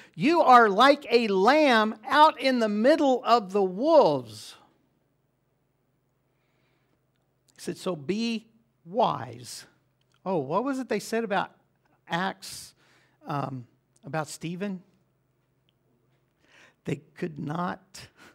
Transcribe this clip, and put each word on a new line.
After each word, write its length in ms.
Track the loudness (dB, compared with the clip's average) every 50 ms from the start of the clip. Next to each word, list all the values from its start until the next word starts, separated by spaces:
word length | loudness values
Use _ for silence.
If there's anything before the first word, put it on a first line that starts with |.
| -20 _ _
You 260 | -2 0 0 2 4
are 280 | 6 8 8 8 8 6
like 360 | 4 4 4 4 4 2 0 0
a 180 | 0 2 2
lamb 680 | 2 0 2 4 4 4 4 4 4 4 2 2 0 -4 -8 -6
out 340 | 0 4 6 6 6 4 2
in 200 | -2 -2 0 0
the 100 | 0 -2
middle 540 | 0 2 4 4 4 4 4 2 2 0 2
of 280 | 2 2 2 2 -2
the 120 | -2 -2 -2
wolves. 920 | -2 -2 -2 0 4 6 6 6 6 2 -2 -4 -10 -16 -20 -20 -20 -20 -20 _ _ _ _ _ _ _ _ _ _ _ _ _ _ _ _ _ _ _ _ _ _ _ _ _ _ _ _ _ _ _ _ _ _ _ _ _ _ _ _ _ _ _ _ _ _ _ _ _ _ _ _ _ _ _ _ _ _ _
He 60 | -14
said, 160 | -12 -12 -12
"So 180 | -8 -8 -8 -8
be 520 | -8 -8 -8 -6 -4 -4 -6 -6 -8 -12 _ _ _ _ _ _ _ _
wise." 800 | -8 -4 -2 -2 -2 -2 -6 -10 -14 -16 -18 -18 -18 -18 -18 -20 _ _ _ _ _ _ _ _ _ _ _ _
Oh, 120 | -6 -6
what 260 | -4 -4 -4 -4 -4 -4
was 160 | -4 -6 -8
it 100 | -6 -6
they 100 | -6 -8
said 240 | -6 -6 -6 -6 -6
about 320 | -4 -4 -6 -6 -8 _ _ _ _ _ _ _ _ _ _ _
Acts, 680 | -8 -6 -6 -6 -6 -8 -12 -16 -18 -18 -18 -20 -20 _ _ _ _ _ _ _ _ _ _ _
um, 420 | -8 -6 -6 -6 -8 -10 -12 -14 -18 _ _ _ _ _ _ -16
about 240 | -10 -8 -8 -8
Stephen? 560 | -10 -12 -14 -12 -12 -10 -8 -8 -10 -10 -12 -14 _ _ _ _ _ _ _ _ _ _ _ _ _ _ _ _ _ _ _ _ _ _ _ _ _ _ _ _ _ _ _ _ _ _ _ -20 _ _ _ _
They 120 | -10 -10
could 420 | -10 -12 _ _ -12 -12 -12 -10 -10
not 680 | -10 -8 -8 -6 -6 -8 -8 -12 _ _ -20 -20 -20 -20 _ _ -20 -20